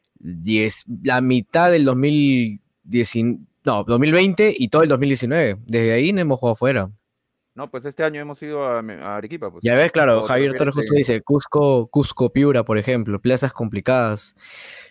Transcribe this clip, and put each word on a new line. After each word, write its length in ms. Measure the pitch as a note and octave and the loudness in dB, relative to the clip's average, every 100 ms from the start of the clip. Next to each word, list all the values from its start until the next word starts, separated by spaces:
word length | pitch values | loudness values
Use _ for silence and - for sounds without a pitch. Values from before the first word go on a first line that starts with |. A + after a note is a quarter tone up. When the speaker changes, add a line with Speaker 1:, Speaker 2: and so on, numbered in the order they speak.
| _ _ | _ _
Speaker 1:
diez, 680 | E2 E2+ F2 A2 G#2+ - - A2+ | -14 -8 -2 0 0 -4 -10 -8
la 180 | C3 B2+ | -2 0
mitad 500 | B2+ B2+ G2+ E3 F3 | 2 0 0 2 4
del 120 | E3+ C3+ | 4 4
dos 100 | B2+ | 2
mil 680 | C#3+ D3 C#3+ B2+ A#2 G#2 _ _ | 2 2 2 2 -2 -6 _ _
diez, 280 | - A#2+ A2+ A2+ A#2 A2 - _ - | -4 -2 0 0 -2 -4 -10 _ -4
no, 180 | G#2+ | -2
dos 160 | G#2 A#2+ | 0 2
mil 140 | D3 | 4
veinte 400 | E3+ G3 F3+ G#3+ - | 4 2 2 2 0
y 140 | A#2+ | 0
todo 140 | D3+ | 2
el 60 | D#3+ | 4
dos 100 | C3 | 2
mil 100 | C#3 | 0
diecinueve. 480 | C3+ A#2+ D#3+ C3+ G2 A#2 | 0 0 0 0 -2 -4
Desde 280 | A#2 A2+ | 0 2
ahí 200 | A#2 D3+ | 2 2
no 80 | G3+ | 0
hemos 180 | D#3+ B2+ | 0 0
jugado 140 | A#2+ | 0
afuera. 360 | A2 B2+ B2+ F#2+ G#2 _ _ _ _ _ - | 0 0 0 -4 -10 _ _ _ _ _ -14
Speaker 2:
No, 160 | C3+ | -12
pues 140 | B2+ C#3 | -10 -10
este 180 | - | -4
año 180 | D#3+ D3 | -4 -4
hemos 180 | D3 C#3 | -12 -12
ido 200 | D3+ D3 | -10 -6
a, 160 | C3+ A#2 | -4 -4
a 360 | A2 F2+ F2 G#2 | -6 -10 -10 -10
Arequipa, 320 | G#2+ E3 G2+ | -10 -10 -12
pues. 140 | E2+ | -6
Speaker 1:
Ya 100 | A2+ | 0
ves, 180 | B2 E3 | 2 2
claro, 300 | E3 C#3 A2+ | 2 2 2
Speaker 2:
O 60 | A2 | 2
Speaker 1:
Javier 240 | C3 C#3 | 0 0
Speaker 2:
te 80 | C3 | 0
Speaker 1:
Torres 160 | C#3+ C#3 | -2 -2
Speaker 2:
refieres 140 | A2 | 0
Speaker 1:
justo 20 | |
Speaker 2:
que 200 | D3 B2 A2+ | 0 2 -2
Speaker 1:
dice, 60 | |
Cusco, 640 | - C#3+ - D3 C#3+ C3 A2+ | 0 -2 0 0 2 2 0
Cusco, 440 | D3 C3+ - B2 | -2 -2 0 0
Piura, 320 | C3 C#3+ B2+ | 2 2 2
por 140 | G#2+ G#2+ | 0 -2
ejemplo, 420 | A#2 B2 G#2+ G2+ | 0 -2 -2 -2
plazas 320 | A#2+ B2+ C3+ | 0 0 -2
complicadas, 840 | - A2 G2+ A2 C3 A2+ G#2+ - _ - - - - - | -4 -6 -4 0 2 0 -2 -8 _ -20 -20 -20 -20 -12